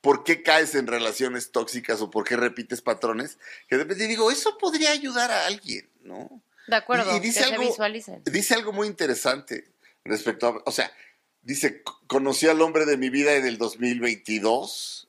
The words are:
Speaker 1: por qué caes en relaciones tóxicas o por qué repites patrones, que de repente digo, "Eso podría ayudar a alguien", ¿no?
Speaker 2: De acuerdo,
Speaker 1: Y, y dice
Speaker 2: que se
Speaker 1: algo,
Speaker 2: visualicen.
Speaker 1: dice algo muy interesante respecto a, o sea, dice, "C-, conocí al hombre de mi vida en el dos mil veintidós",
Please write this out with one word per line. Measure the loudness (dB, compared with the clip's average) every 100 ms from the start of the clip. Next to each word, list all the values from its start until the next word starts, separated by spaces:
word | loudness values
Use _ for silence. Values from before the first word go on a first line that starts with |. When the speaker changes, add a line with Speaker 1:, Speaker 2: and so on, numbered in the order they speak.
Speaker 1:
por | 2 2
qué | 2 0
caes | 4 4 4
en | 0 0
relaciones | 0 -2 -2 -4 -4 -4
tóxicas | -4 -2 -6 -4 -2
o | -2
por | -2
qué | -2 0
repites | 0 -2 -8 -6
patrones, | -2 -2 -2 -2 -6 -12 -20 -20 _
que | -2
de |
repente | 0 -2 -2
digo, | 2 2
"Eso | 2 -2 0
podría | -2 2 2
ayudar | 0 -2 -2 0
a | 0 -2
alguien", | -4 -10 -12 -12 _
¿no? | -18 -16 -16 -20 _ _ -2
Speaker 2:
De | -2
acuerdo, | 2 0 2
Speaker 1:
Y, | 0
y |
dice | 0 0
Speaker 2:
que | 0
se |
Speaker 1:
algo, | 0 -2
Speaker 2:
visualicen. | 0 -4 -4 -14 -8
Speaker 1:
dice | -4 -2 2
algo | 0 0
muy | -2 -2
interesante | 0 0 0 0 -2 -4 -12 -12 _ _ _
respecto | -4 -2 -2 0 0
a, | 0 -4
o |
sea, | -2 -4 -6 -20 _ _ _
dice, | -8 -2 -2
"C-, | -2 -14 -16 _
conocí | 0 2 4 4
al | 6
hombre | 4 4 2
de | 2
mi | 2
vida | 2 4 4
en | 2
el | -2
dos | -4 -2
mil | -2 0
veintidós", | -2 -4 -4 0 2 0 -2 -10 -12 -14